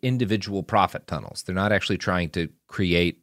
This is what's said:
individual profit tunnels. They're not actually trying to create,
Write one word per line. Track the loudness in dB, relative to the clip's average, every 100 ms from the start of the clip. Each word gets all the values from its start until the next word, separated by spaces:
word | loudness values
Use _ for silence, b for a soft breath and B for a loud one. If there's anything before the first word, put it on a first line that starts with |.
individual | -2 0 0 0 -2 -6
profit | 0 2 2 0 -8
tunnels. | -8 -8 -12
They're | -6
not | -2 2
actually | 2 0 -2
trying | 0 -2 -2
to | -4 -6 _ _
create, | -2 2 4 2 0